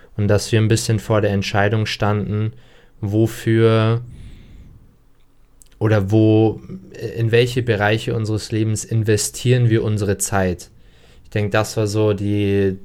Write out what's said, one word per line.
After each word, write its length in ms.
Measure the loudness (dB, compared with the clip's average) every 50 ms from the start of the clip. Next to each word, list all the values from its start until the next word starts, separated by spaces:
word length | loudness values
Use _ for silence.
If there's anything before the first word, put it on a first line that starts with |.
| -20 -14 -6
und 120 | -4 0 2
dass 220 | 2 0 0 0
wir 80 | 0 2
ein 80 | 2 4
bisschen 300 | 2 0 0 0 -2 -2
vor 200 | 0 0 0 2
der 100 | 2 2
Entscheidung 540 | 0 0 -2 -2 0 0 0 2 0 0 -2
standen, 680 | -4 -4 -2 -2 -2 0 -2 -2 -4 -4 -2 -4 -4 -6 -10 -20 -20 -20 -20 _ _ _ -8
wofür 1000 | -6 -2 2 2 2 0 0 -4 -2 0 2 4 4 4 4 4 2 2 0 -2 -4 -10 -16 -18 -18 -18 -20 -20 -20 -20 -20 -20 -20 -20 -20 -20 -20 -20 _ _ _ _ _ _ _ _ _ _ -20 _ _ -20 -20 -20 -10 -4
oder 320 | 0 2 2 2 0 2
wo, 500 | 4 4 4 6 6 4 4 2 0 -4 -12 -16 -16 -16 -18 -18 -16 -12 -12 -10 -6
in 160 | -4 -2 2
welche 300 | 4 2 2 2 0 -4
Bereiche 520 | 0 0 0 2 2 2 0 0 -2 -4 -4
unseres 340 | -4 -2 -2 -4 -4 -4 -4
Lebens 340 | -2 -2 -2 -2 -2 -4 -6
investieren 840 | -2 -2 -2 2 2 0 0 0 -4 -6 -4 0 2 2 4 4 2
wir 160 | 2 2 0
unsere 320 | 0 -2 -2 -2 -2 -2
Zeit. 540 | -2 -4 -4 -2 0 0 0 -2 -4 -10 -20 _ -20 -20 -20 _ -20 -20 -20 -20 -20 -18
Ich 60 | -8
denke, 200 | -6 -4 -4 0
das 260 | 0 0 -2 -2 -2
war 100 | -2 -2
so 260 | 0 0 0 2 2 0
die, 640 | 0 -2 -2 -2 0 0 0 0 2 0 0 -2 -4